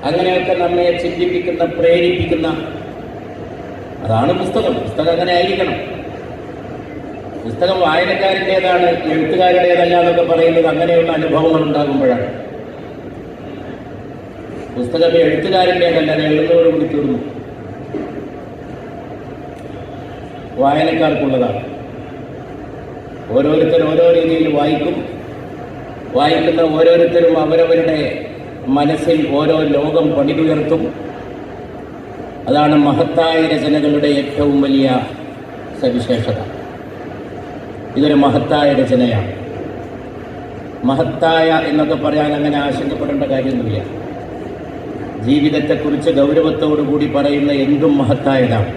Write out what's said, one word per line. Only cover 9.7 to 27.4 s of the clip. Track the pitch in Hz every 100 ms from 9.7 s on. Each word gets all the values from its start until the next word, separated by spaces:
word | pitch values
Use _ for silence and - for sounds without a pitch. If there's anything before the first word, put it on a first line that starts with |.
| 175 175 175
എന്നൊക്കെ | 170 170 165
പറയുന്നത് | 165 165 165 160
അങ്ങനെയുള്ള | 156 170 170 165 156
അനുഭവങ്ങൾ | 156 160 160 160 147
ഉണ്ടാകുമ്പോഴാണ്. | 143 143 131 131 120 - - - - - - - - - - - - - - - - - - - - - - - - - 123
പുസ്തകം | 120 165 165 165 151
എഴുത്തുകാരൻ്റേതല്ല, | 151 170 185 180 175 170 165 151 156
അത് | 151
എഴുതുന്നതോടുകൂടി | 151 156 170 165 156 151
തീർന്നു, | 147 143 123 - - - - - - - - - - - - - - - - - - - - - - - - - - - - - - - - - 120
വായനക്കാർക്കുള്ളതാണ്. | 139 151 160 160 156 143 139 131 117 98 - - - - - - - - - - - - - - - - - 120
ഓരോരുത്തർ | 139 156 160 160 151
ഓരോ | 160 170 170
രീതിയിൽ | 165 160 156 147
വായിക്കും. | 147 147 - - - - - - - - - - - - - -
വായിക്കുന്ന | 156 160 165 165 160 151
ഓരോരുത്തരും | 165 170 165 170 165 160